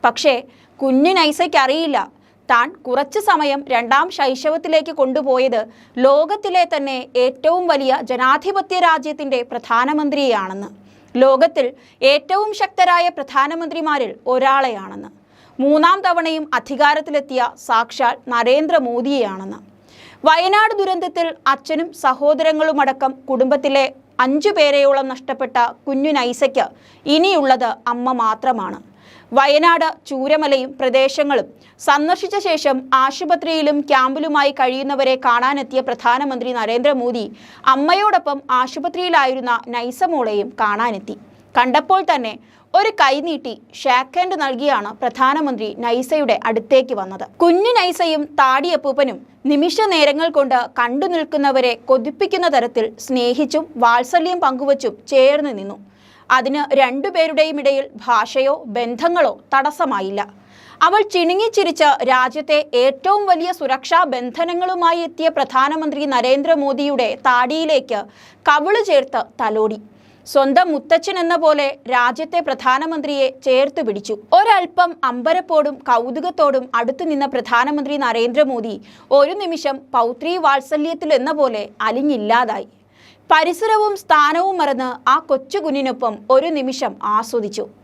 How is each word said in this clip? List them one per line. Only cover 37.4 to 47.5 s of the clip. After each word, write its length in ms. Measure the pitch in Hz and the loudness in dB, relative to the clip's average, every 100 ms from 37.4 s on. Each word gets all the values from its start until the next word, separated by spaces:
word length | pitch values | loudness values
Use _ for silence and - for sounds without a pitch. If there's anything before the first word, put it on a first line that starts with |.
| - - - | -20 -2 0
അമ്മയോടൊപ്പം 640 | 262 302 370 415 381 330 285 277 254 | 2 2 2 2 0 -2 -8 -4 -2
ആശുപത്രിയിലായിരുന്ന 920 | 262 302 339 339 359 330 262 262 247 233 240 240 | -2 -6 -8 -6 0 2 2 -2 -2 -4 -4 -8
നൈസ 240 | 240 247 370 | -8 -4 -2
മോളെയും 360 | 233 220 208 202 - | 0 -2 -2 -6 -2
കാണാനെത്തി. 540 | 214 208 240 202 208 - - - _ 262 | -2 0 -2 -4 -12 -18 -18 -20 _ 0
കണ്ടപ്പോൾ 440 | 254 285 302 381 370 | 2 0 2 0 2
തന്നെ 220 | 294 233 214 _ _ _ 370 | -2 -2 -12 _ _ _ 0
ഒരു 120 | 427 427 | 0 2
കൈനീട്ടി 520 | 277 277 330 294 247 220 _ - | 2 2 -2 -6 -8 -14 _ -6
ഷേക്ക് 360 | 277 247 262 349 | 0 0 0 -4
ഹാൻഡ് 180 | 359 370 | -2 -2
നൽകിയാണ് 460 | 285 247 285 247 208 214 | -4 -2 -2 -2 -4 -6
പ്രധാനമന്ത്രി 680 | 247 254 262 294 294 240 214 - 240 | -6 0 0 2 -2 -4 -8 -6 -2
നൈസയുടെ 500 | 240 254 311 277 214 - | -2 0 -2 0 0 0
അടുത്തേക്ക് 460 | 226 226 269 262 220 | -4 2 2 2 -6
വന്നത്. 240 | 190 190 - - | -8 -10 -14 0
കുഞ്ഞു 280 | 339 | 2